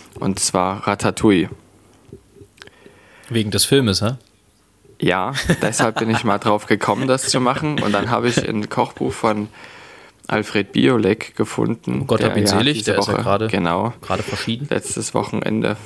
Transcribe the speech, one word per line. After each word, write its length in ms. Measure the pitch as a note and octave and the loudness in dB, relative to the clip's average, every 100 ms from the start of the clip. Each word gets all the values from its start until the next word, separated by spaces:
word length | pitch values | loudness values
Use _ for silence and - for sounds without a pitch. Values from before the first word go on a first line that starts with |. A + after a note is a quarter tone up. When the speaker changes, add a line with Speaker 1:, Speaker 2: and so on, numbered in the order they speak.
| - - | -20 -6
Speaker 1:
Und 180 | - F#2+ | -4 -2
zwar 480 | - - F#2 G2 - | 0 0 0 -2 -2
Ratatouille. 640 | G2+ A2+ - A2+ F#2 F2 - - - _ - - - _ - - _ - - - - - - - | 0 0 2 4 4 2 -6 -20 -20 _ -20 -20 -20 _ -20 -20 _ -20 -20 -20 -20 -20 -20 -4
Speaker 2:
Wegen 200 | A2+ G#2 | -2 0
des 140 | G2+ | 0
Filmes, 380 | - C#3 A#2+ F#2 | 2 4 4 2
hä? 140 | G2+ C3 - _ _ _ _ _ - - | 0 -4 -10 _ _ _ _ _ -20 -4
Speaker 1:
Ja, 320 | - F#2 F#2 C3+ - F3 | 0 0 0 -2 0 0
deshalb 360 | G#2 A#2 A#2+ A2+ | 0 2 0 2
bin 120 | A2+ | 0
ich 140 | A2 | 2
mal 140 | A2+ G2+ | 2 0
drauf 280 | A2+ G#2 - | 2 0 2
gekommen, 400 | G#2+ - G#2+ C3 | 0 2 0 2
das 220 | C3 - | 0 0
zu 100 | C3+ | 0
machen. 400 | B2 C#3 D3+ D3+ | 0 0 -2 -2
Und 120 | G#2 | 0
dann 180 | G2+ G#2 | 0 0
habe 180 | A2+ A#2+ | 0 2
ich 180 | A#2 - | 0 0
ein 220 | A2 G#2 | -2 -2
Kochbuch 440 | - B2+ - C3 | -2 -2 -2 -6
von 360 | - A2+ G#2+ G#2 - - - - - - _ - | 0 0 0 -4 -10 -20 -20 -20 -20 -20 _ -4
Alfred 460 | G#2+ G#2 G2+ G2 | -4 0 -2 -2
Biolek 640 | A2+ C3 B2 G#2+ G#2 - - | 2 4 4 2 0 -2 -4
gefunden, 680 | A2+ - A2+ A#2 - B2+ C#3 | -4 -2 -2 -2 -4 -4 0
Speaker 2:
Gott 160 | A2 | 2
hab 100 | A#2 | 2
Speaker 1:
der 80 | G2+ | 2
Speaker 2:
ihn 40 | G#2 | 2
Speaker 1:
ja 100 | F#2+ | 2
Speaker 2:
selig, 200 | B2+ D3 | 2 0
Speaker 1:
diese 120 | - | 0
Speaker 2:
der 60 | - | 0
ist 60 | G2+ | 0
ja 60 | |
Speaker 1:
Woche, 80 | G2+ | 0
Speaker 2:
gerade, 240 | G2 G2+ A2 | 2 0 0
Speaker 1:
genau, 460 | G2 E2+ F2 A2 - | 0 0 0 -2 -4
Speaker 2:
gerade 200 | - - | -4 -4
verschieden. 440 | G#2 G2+ - A#2 C#3+ | -4 -6 -4 -4 -2
Speaker 1:
letztes 440 | G#2 - - A2 | -2 -2 -6 -4
Wochenende 640 | A2 G#2 A2+ - A2 A#2 G#2+ | -2 -2 -2 -2 0 0 -2